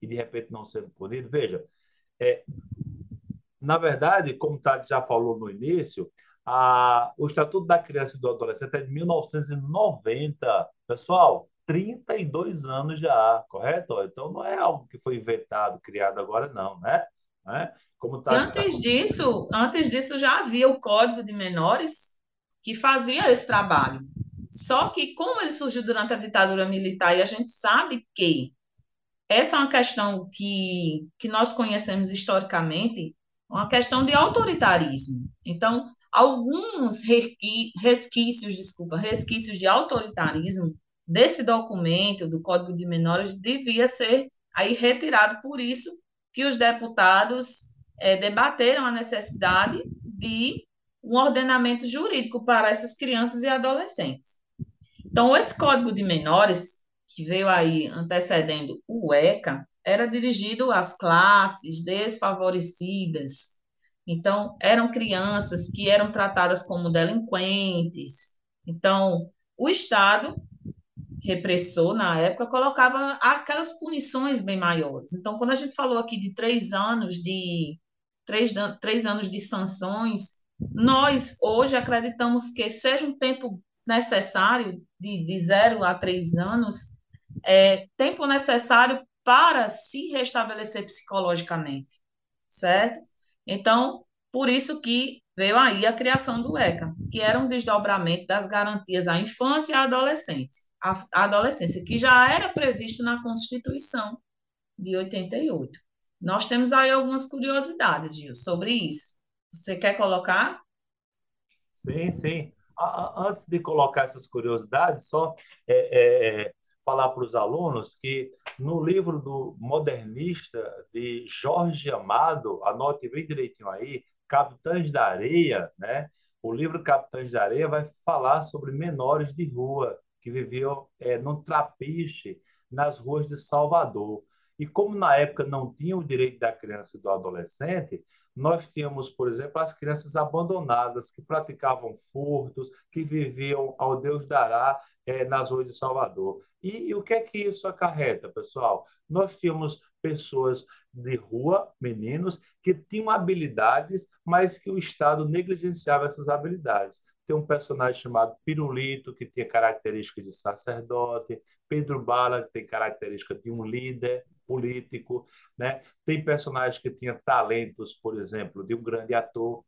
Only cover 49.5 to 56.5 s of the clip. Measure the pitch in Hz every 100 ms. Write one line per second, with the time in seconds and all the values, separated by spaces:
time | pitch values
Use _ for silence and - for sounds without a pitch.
49.5 | 185 202 370 - - - 202 226 220 247
50.5 | - - _ _ _ 220 240 277 247 262
51.5 | 254 240 240 240 262 403 311 226 247 226
52.5 | 233 220 214 240 - 269 233 233 240 262
53.5 | 262 254 277 370 - 135 131 - - _
54.5 | - - _ _ _ - - 240 285 440
55.5 | - 302 262 240 196 190 170 151 175 208